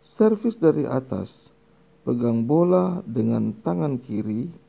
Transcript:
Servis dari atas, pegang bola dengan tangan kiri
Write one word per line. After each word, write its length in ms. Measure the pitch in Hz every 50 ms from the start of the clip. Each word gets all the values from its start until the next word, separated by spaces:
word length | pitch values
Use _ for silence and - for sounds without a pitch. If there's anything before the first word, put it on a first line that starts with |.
Servis 560 | _ - - - 214 220 226 208 - 233 220
dari 260 | - 165 156 147 151 139 117
atas, 640 | 131 131 131 - 104 98 95 - - _ _ _ _ _ _ _ _ _ _ _ _ _
pegang 480 | _ 131 127 120 120 117 117 117 113 120
bola 560 | 147 165 175 180 180 185 180 - 180 175 -
dengan 480 | - 117 113 110 113 - 113 110 110 107 -
tangan 400 | - 165 175 175 160 147 135 123
kiri 480 | 127 - 110 101 107 110 107 113 147 175 170 - _